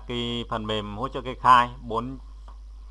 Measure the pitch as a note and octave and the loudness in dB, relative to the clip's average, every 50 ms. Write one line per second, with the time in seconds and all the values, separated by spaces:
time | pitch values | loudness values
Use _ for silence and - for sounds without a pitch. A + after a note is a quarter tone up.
0 | - - A#2+ A#2+ A#2+ A#2+ A#2+ A#2+ A#2 - A#2+ A2 G#2+ G#2+ A2 G#2+ G#2 G#2 G2+ G#2 | -2 -6 -6 -4 -4 -4 -4 -6 -6 -6 -6 -6 -4 -2 -4 -4 -4 -6 -6 -6
1 | B2+ C#3 - C3+ A#2 C3 A#2+ - - B2 B2+ A#2+ A#2+ B2 B2 - A#2+ A#2 A2 A2+ | -6 -6 -6 -8 -8 -8 -6 4 8 10 10 10 8 4 -2 -10 -8 -4 -2 -2
2 | A#2+ C3 C3+ - - - - - - - - - - - - - - - | -2 -4 -8 -12 -14 -16 -16 -16 -16 -16 -16 -16 -16 -16 -16 -16 -16 -16